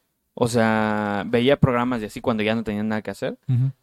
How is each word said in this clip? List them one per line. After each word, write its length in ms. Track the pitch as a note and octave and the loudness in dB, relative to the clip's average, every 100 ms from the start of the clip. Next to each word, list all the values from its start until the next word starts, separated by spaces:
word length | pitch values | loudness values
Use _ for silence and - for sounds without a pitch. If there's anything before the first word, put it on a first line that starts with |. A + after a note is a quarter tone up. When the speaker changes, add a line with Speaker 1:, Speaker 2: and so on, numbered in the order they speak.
| _ _ _ - | _ _ _ -2
Speaker 1:
O 120 | A#2+ | 0
sea, 760 | A#2 A2+ A2 G#2+ G#2 G#2 G2+ F#2+ | 4 4 2 0 0 -2 -4 0
veía 320 | A#2+ B2 C#3+ | 2 2 4
programas 400 | C3 A#2+ B2 B2 | 4 2 0 -2
de 60 | G#2 | -6
así 120 | B2 | -6
cuando 200 | B2+ A2+ | -2 0
ya 140 | G#2 A2+ | 0 0
no 80 | |
tenía 180 | A2 G#2 | -2 -4
nada 220 | G#2+ G#2+ | -2 -4
que 80 | G2+ | -4
hacer. 260 | G2 B2+ B3 - | -6 -6 -6 -2
Speaker 2:
Ujú. 240 | B2 C3+ - | 0 0 -4